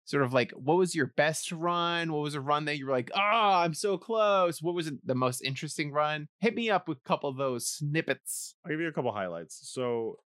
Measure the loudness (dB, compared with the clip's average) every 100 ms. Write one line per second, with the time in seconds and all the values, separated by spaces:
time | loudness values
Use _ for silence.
0 | -4 0 2 2 0 -2 2 4 4 2
1 | 0 2 2 2 -6 -2 0 0 0 0
2 | -2 -2 -2 -2 0 0 0 -2 0 0
3 | 0 0 2 4 6 6 4 0 -2 -2
4 | 0 2 4 4 2 0 -4 -2 -4 -6
5 | -2 0 0 0 -4 -4 -6 -4 -2 0
6 | 0 -2 -8 -2 -2 0 2 2 0 -6
7 | -2 -2 -2 -2 -2 -2 -4 -4 -2 0
8 | 0 -4 -6 -10 -10 -12 -8 -4 -4 -2
9 | -2 -2 -4 -6 -12 -16 -12 -4 -2 -2
10 | -4 -8